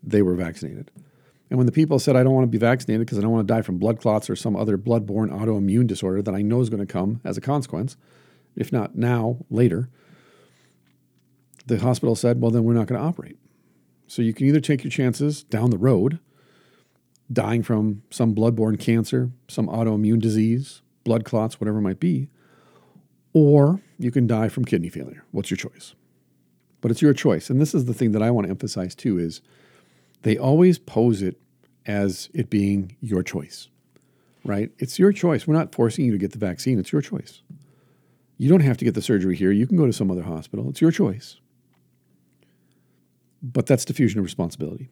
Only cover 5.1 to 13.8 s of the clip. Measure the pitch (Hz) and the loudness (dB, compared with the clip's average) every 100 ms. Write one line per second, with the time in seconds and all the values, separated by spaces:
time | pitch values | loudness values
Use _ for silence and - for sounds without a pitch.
5.1 | 101 110 92 110 107 98 110 120 92 95 | -2 -2 -2 -2 0 2 2 2 0 -2
6.1 | 98 104 98 104 131 120 107 98 90 95 | -2 -2 -2 0 0 0 -2 -4 -4 -4
7.1 | 117 90 95 131 143 127 82 127 - _ | -4 -6 -6 -4 -4 -4 -6 -8 -10 _
8.1 | _ _ _ _ - - 120 101 - 120 | _ _ _ _ -8 -4 -4 -4 -2 0
9.1 | 120 113 123 - 107 123 87 127 - _ | 0 -2 -6 -6 2 2 2 -4 -12 _
10.1 | - _ _ _ _ _ _ _ _ _ | -20 _ _ _ _ _ _ _ _ _
11.1 | _ _ _ _ _ 123 110 123 123 123 | _ _ _ _ _ -4 0 0 0 0
12.1 | 113 120 120 117 117 113 117 107 117 147 | 0 0 0 2 2 2 0 0 -4 -4
13.1 | 175 - - _ _ _ _ | -6 -12 -20 _ _ _ _